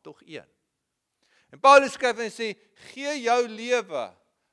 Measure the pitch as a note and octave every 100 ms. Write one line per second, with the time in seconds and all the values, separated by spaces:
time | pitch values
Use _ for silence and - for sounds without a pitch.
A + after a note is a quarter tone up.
0 | D#3 D3 E3+ D3 D2+ _ _ _ _ _
1 | _ _ _ _ _ C#3 C4+ C#4 C4+ -
2 | B3+ A3 A3+ - A3+ F#3+ _ _ - B3+
3 | C#4+ D4 A#3 B3 A#3+ A3 A#3 B3 F#3+ D3
4 | G#2 - _ _ _